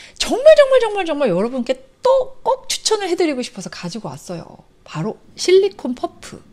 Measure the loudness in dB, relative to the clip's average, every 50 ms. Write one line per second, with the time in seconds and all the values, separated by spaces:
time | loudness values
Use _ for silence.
0 | -20 -18 -12 -8 -6 -4 -4 4 6 8 8 8 8 6 4 2 2 2 -2 -2
1 | -4 -4 -2 -2 0 0 0 0 -2 -2 -4 -4 -4 -4 -6 -6 -10 _ _ _
2 | 0 2 2 2 0 -2 -8 -6 -2 -2 -2 -2 -4 -6 -8 -6 -2 -2 -2 -2
3 | -2 -2 -2 0 0 -2 -2 -4 -8 -8 -10 -14 -14 -14 -14 -12 -12 -12 -12 -12
4 | -12 -12 -14 -14 -14 -14 -14 -14 -14 -16 -20 -20 -20 _ _ _ _ -12 -10 -8
5 | -6 -6 -8 -10 _ -20 -14 -6 0 4 6 6 4 4 0 -6 -8 -8 -6 -6
6 | -8 -10 -10 -14 -20 -18 -18 -20 -20 -20